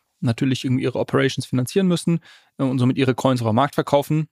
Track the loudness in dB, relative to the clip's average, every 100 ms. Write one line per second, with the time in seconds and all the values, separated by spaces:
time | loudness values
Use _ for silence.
0 | _ _ -2 0 0 -2 0 0 0 -2
1 | -2 0 0 -2 -4 -4 0 0 2 2
2 | 0 -2 -4 -20 _ -4 -2 2 2 2
3 | 0 2 0 0 0 0 0 -2 0 0
4 | 2 -2 -4